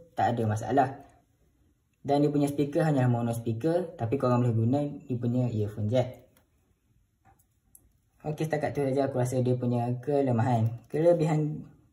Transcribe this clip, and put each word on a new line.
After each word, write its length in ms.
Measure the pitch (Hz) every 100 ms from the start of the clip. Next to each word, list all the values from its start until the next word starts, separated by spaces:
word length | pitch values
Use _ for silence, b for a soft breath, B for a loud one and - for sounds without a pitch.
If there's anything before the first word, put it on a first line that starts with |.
| - -
tak 160 | 113
ada 140 | 120 110
masalah. 420 | 107 - 131 131 - - - _ _ _ _ _ _ _ _
Dan 240 | 135 143
dia 80 | 147
punya 160 | 143 143
speaker 400 | - 143 170 160
hanya 160 | 143 127
mono 240 | 117 117 117
speaker, 640 | - 113 156 170 175 -
tapi 160 | 113 135
korang 320 | 127 123 120
boleh 80 | 113
guna 240 | 113 139
dia 380 | 147 147 - 123
punya 320 | 123 123 127
earphone 400 | 110 101 104 107
jack. 320 | 127 123 - - _ _ _ _ _ _ _ _ _ _ _ _ _ _ - _ _ _ _
Okey, 240 | 151 151 160
setakat 240 | 151 123
tu 80 | 127
saja 320 | 135 135 139
aku 80 | 127
rasa 240 | 123 131
dia 160 | 123 127
punya 320 | 123 120 117 123
kelemahan. 880 | - 143 139 117 110 120 113 - -
Kelebihan 880 | 147 165 170 156 156 151 151 - - _